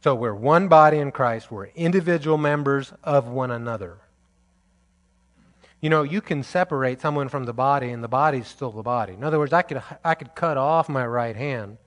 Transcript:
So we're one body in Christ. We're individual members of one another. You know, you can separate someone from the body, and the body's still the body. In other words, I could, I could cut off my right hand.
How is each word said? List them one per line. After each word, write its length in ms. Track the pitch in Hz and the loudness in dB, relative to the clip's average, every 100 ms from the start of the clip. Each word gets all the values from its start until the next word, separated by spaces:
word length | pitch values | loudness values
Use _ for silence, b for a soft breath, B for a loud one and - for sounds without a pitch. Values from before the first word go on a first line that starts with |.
So 140 | - | 2
we're 200 | 127 117 | 0 -2
one 340 | 104 123 165 190 | -2 4 4 8
body 300 | 160 151 151 | 8 8 6
in 120 | 143 | -2
Christ. 400 | - 123 113 - | 0 -2 -2 -8
We're 160 | 107 98 | -14 -14
individual 640 | - 165 185 170 170 151 156 | -4 0 0 2 0 2 0
members 540 | 147 147 143 139 135 - | 2 0 0 -2 -4 -12
of 260 | - 143 120 | 0 0 2
one 220 | 127 127 | -6 -4
another. 480 | 120 117 113 92 98 _ _ _ _ _ _ _ _ _ _ _ _ _ _ b b b b | -6 -6 -8 -10 -16 _ _ _ _ _ _ _ _ _ _ _ _ _ _ b b b b
You 100 | 151 | 2
know, 140 | 156 | 2
you 180 | 143 185 | 2 -4
can 200 | - 151 | -4 -4
separate 600 | 131 180 180 143 131 131 | -2 -2 0 0 -2 -2
someone 260 | 156 147 139 | -2 -2 -4
from 160 | 143 | -6
the 80 | 123 | -6
body, 380 | 117 131 143 123 | -2 0 2 -2
and 120 | 120 | -8
the 60 | 117 | -4
body's 380 | 127 156 135 110 | 0 2 0 -6
still 240 | - 131 | -10 -10
the 120 | 107 | -8
body. 300 | 110 120 104 | -4 -4 -4
In 120 | 92 | -6
other 140 | 143 156 | -2 0
words, 140 | 147 | 2
I 80 | 160 | 0
could, 220 | 175 135 - 151 | 0 -6 -10 -10
I 120 | 165 | -4
could 200 | 165 131 | -4 -4
cut 220 | - 170 139 | -4 -2 0
off 320 | 135 165 156 | 2 2 0
my 180 | 143 123 | -2 -2
right 300 | 120 117 110 | -2 -4 -4
hand. 400 | 143 127 101 110 | -6 -6 -8 -16